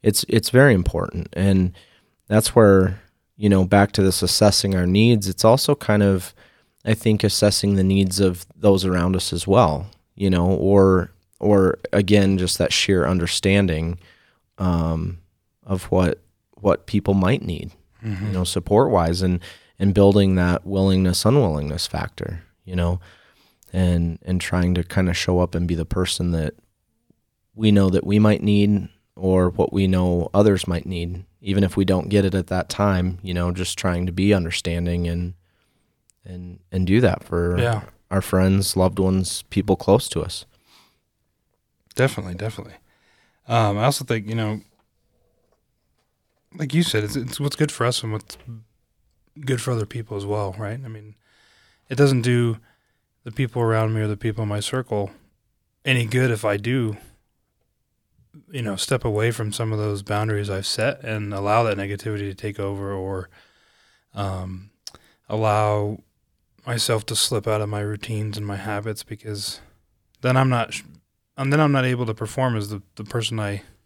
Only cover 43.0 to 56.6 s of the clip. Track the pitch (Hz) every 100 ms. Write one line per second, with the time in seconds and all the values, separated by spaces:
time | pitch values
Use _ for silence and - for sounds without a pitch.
43 | _ _ _ _ - 117 107 101 120 -
44 | 127 113 104 113 107 107 _ _ _ _
45 | _ _ _ _ _ _ _ _ _ _
46 | _ _ _ _ _ 160 147 160 170 107
47 | 104 139 143 - 143 - 151 - 123 123
48 | 113 107 - - - 113 _ _ _ _
49 | _ _ _ - 131 123 131 117 104 120
50 | 110 101 101 104 98 92 104 120 131 107
51 | 107 - _ _ _ _ _ _ _ 131
52 | 143 131 120 123 120 110 _ _ _ _
53 | _ _ 120 110 131 123 113 110 110 110
54 | 107 104 110 107 107 104 - 131 120 104
55 | 98 - _ _ _ _ _ _ 139 127
56 | 110 127 127 110 107 104